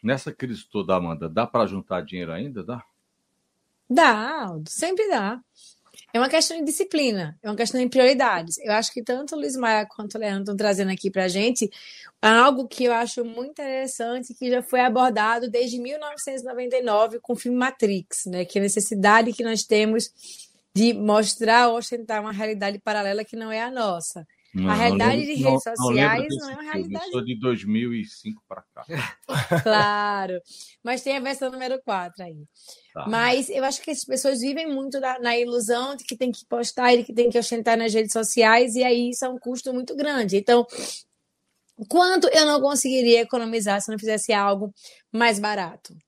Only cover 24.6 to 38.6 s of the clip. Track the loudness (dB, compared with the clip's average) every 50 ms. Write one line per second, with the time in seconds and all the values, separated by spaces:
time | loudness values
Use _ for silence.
24.6 | 0 0 2 4 4 4 4 4 4 2 2 2 -2 -2 -2 2 4 4 4 2
25.6 | 0 -4 -4 -2 0 2 2 4 4 2 2 0 -2 -4 -4 -6 -8 -10 -12 -12
26.6 | -10 -8 -6 -6 -6 -6 -8 -8 -8 -6 -6 -6 -4 -4 -6 -2 0 0 0 0
27.6 | -2 -2 -2 0 0 -2 -4 -6 -6 -8 -12 -16 -14 -14 -14 -14 _ _ -18 -18
28.6 | _ _ _ -20 -16 -10 -8 -8 -8 -8 -10 _ _ -6 -4 -4 -2 0 0 0
29.6 | 2 2 2 4 4 2 2 -2 -2 -2 -4 -4 -4 -6 -8 -10 _ _ -20 -20
30.6 | -20 -20 _ _ _ -6 -6 -6 -4 -4 -4 -4 -4 -6 -6 -4 -6 -8 -6 -6
31.6 | -6 -6 -6 -6 -4 -4 -4 -4 -4 -8 -12 -14 -16 -16 -14 -18 -20 _ _ _
32.6 | _ -20 -20 -20 _ _ _ -10 -6 -2 0 2 2 4 2 2 0 -2 -2 -2
33.6 | -2 -2 -2 -4 -6 -8 -8 -8 -6 -4 -4 0 0 0 0 0 -2 -4 -4 -4
34.6 | -4 -4 -6 -6 -6 -6 -6 -4 -4 -4 -4 -2 -2 0 0 0 0 0 -2 -2
35.6 | 0 0 0 -2 -2 -6 -8 -10 -10 -12 -6 -4 -4 -4 -4 -6 -8 _ -4 -4
36.6 | -4 -4 -4 2 4 6 6 4 4 -2 0 2 2 4 4 2 0 0 -4 -2
37.6 | 2 2 2 2 2 0 0 0 0 0 -2 -2 -2 -2 4 6 6 8 8 6